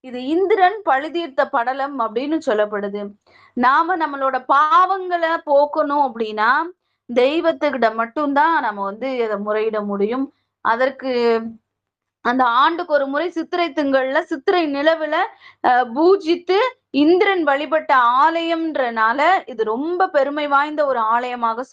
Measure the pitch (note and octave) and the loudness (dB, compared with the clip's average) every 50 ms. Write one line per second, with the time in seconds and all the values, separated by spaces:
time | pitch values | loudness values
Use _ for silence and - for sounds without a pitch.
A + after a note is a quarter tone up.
0 | - B3+ A#3+ B3 B3+ C4 D#4 F4 G4 F4 G#4+ G#4 F#4 F4+ G#4 A4 G4+ E4+ C4+ C4 | -14 -12 -10 -8 -6 -2 0 0 2 2 4 4 4 2 2 0 0 0 0 0
1 | C#4+ D#4 C4+ E4+ E4+ D4+ C4 - C#4 - - C4 A#3 B3 C4 C#4 C4+ C#4 C#4+ C4 | 0 -4 -6 -6 -6 -4 -2 -2 -2 0 0 -2 -2 -2 -4 -4 -6 -6 -4 -4
2 | A3+ A3 G#3 A#3+ C4+ D4 D#4+ D#4+ D#4 C4+ A3 G#3 G#3 G#3 G#3 G3+ G3+ G3+ G3+ G#3 | -6 -4 -4 -4 -4 -2 -4 -4 -2 -2 0 0 0 -2 -2 -6 -6 -6 -8 -8
3 | G#3 G3+ G3+ _ _ _ _ _ _ _ _ B3 B3 B3+ C#4 D4+ E4 E4 F#4 E4+ | -10 -10 -14 _ _ _ _ _ _ _ _ 0 2 2 4 2 2 0 -2 -2
4 | D#4+ D4 C#4+ C4+ C4+ C4+ C4 B3+ B3 - C#4 C#4 D4+ D4+ D#4+ F4 F#4 F#4 F#4+ G4 | -2 -4 -4 -2 -2 -2 -2 -2 -2 2 2 2 4 4 4 4 4 4 0 -4
5 | F#4 F4+ F4 E4+ E4 D#4+ E4 D#4+ - D4+ C#4+ C#4 D4 D4 D4 D#4 D4+ C#4+ C#4+ D4 | -4 -4 -4 -2 0 -2 -2 -4 -2 2 4 4 4 2 0 -2 -2 0 0 0
6 | C#4+ C4 A3 A3+ A3+ G#3+ G#3+ G#3+ G#3+ A3+ B3+ D4 E4 E4+ F#4 _ _ _ _ _ | 0 0 -2 -4 -6 -6 -2 0 2 2 2 0 -2 -4 -10 _ _ _ _ _
7 | _ _ B3 B3 B3 C4+ D4+ E4 D#4+ E4 D#4+ C4+ - D4 C4 C4 A#3 A3+ A3 A3+ | _ _ 0 2 2 2 2 2 0 0 0 0 -2 -2 0 2 0 0 0 0
8 | A3+ A3+ A3+ D#4 D4+ C#4+ C#4 C#4 D4 E4 E4 D#4 C4+ A3+ G#3 G3+ G3 G3 G3 A3 | -6 -4 _ -4 -4 0 2 2 2 2 2 0 -2 -2 -4 -4 -6 -8 -6 -6
9 | B3 C4+ C4 B3 A#3 A3 G#3 G3+ G#3 G#3 G#3+ G#3+ G#3+ A3 G#3+ G#3+ G#3 G3+ G3+ G3 | -6 -6 -4 -2 -2 -2 -2 -4 -4 -2 -2 0 0 -2 -2 -2 -4 -4 -2 -2
10 | G3 G#3+ A#3+ C4 C4+ C#4 _ _ _ _ _ _ _ G#3+ A3+ A3+ B3+ C4+ C4+ C4+ | -2 -2 -2 -4 -6 -6 _ _ _ _ _ _ _ -2 0 2 0 -2 -2 -4
11 | C4 C4+ B3+ A#3+ A#3+ A#3 A3+ A3+ A3+ A3+ A3+ - _ _ _ _ _ _ _ _ | -6 -4 -2 0 2 2 2 0 -2 -6 -14 -16 _ _ _ _ _ _ _ _
12 | _ _ _ _ _ A#3 B3 B3+ B3+ A#3+ A#3 B3 C#4 D4+ E4+ E4 F4 F4 D4+ C#4+ | _ _ _ _ _ -2 2 2 2 2 4 4 2 2 2 -2 -4 0 0 0
13 | D#4 C#4+ C4+ C#4+ E4 F4+ E4+ E4 D#4+ D#4+ - F4+ F4 E4+ - D#4+ D4 C#4 C4+ C4+ | 0 0 -2 -2 -4 -2 -4 -6 -6 -4 -2 -2 -2 -2 -2 -2 -2 2 2 2
14 | C4 C4 C4+ D#4 F4 _ E4 C#4 - - F#4+ F4+ E4 D4+ C#4 C#4 C#4+ D#4 E4 D#4+ | 0 2 0 -2 -2 _ -8 -4 0 0 2 2 2 0 -2 0 2 2 2 0
15 | D#4 D4+ D4+ E4 F#4+ G#4 - _ - - _ _ - - B3+ A#3+ B3+ A#3 A3+ C4+ | -2 -2 -2 -2 -2 -2 -6 _ -20 -20 _ _ 0 2 2 2 2 0 0 2
16 | E4 F4 G4 G4 E4+ D#4 E4+ F4 - - F#4 G4 B4 B4+ B4+ _ _ _ - C4+ | 4 4 4 4 2 -2 -4 -4 0 0 2 2 2 0 -4 _ _ _ -2 2
17 | D4 D#4 F4 F4+ G#4 G4+ G4 F#4 D#4+ C#4+ C#4 C#4 D4+ C#4 D#4 D#4 D#4 - C#4+ C4 | 4 4 4 4 4 2 2 0 2 0 0 0 -2 -2 -2 -2 0 2 2 4
18 | A#3+ A#3 B3 B3+ C#4+ D#4+ E4 E4+ E4 E4 E4+ E4 E4 D#4+ D4 D4 C4 A#3+ A#3 A#3 | 4 4 4 4 2 2 2 0 -2 -2 -2 -2 -2 -4 -2 -2 -2 -2 0 0
19 | A3 A3 A#3 - D4 E4 F#4 F#4 - - B3+ A3 A3 G#3+ A3 A#3 C#4+ E4 F4 F4+ | 0 0 2 2 2 2 2 2 -2 -6 -6 -4 -2 -2 -2 -2 -2 -4 0 0
20 | F#4+ F#4 F4+ D4 C4+ C#4 C#4+ D4+ D4 D4 C#4 C#4 C#4+ D4+ D4+ D4+ D4+ C#4 C4 A#3+ | -2 0 2 0 0 0 -2 -4 -2 0 2 2 0 0 0 -2 0 0 0 0
21 | A3 G#3+ A3+ A#3+ B3 B3 B3 B3 A#3 A3+ A3+ A3+ C4 _ | 0 0 0 0 0 -4 -6 -4 -2 -4 -2 -4 -6 _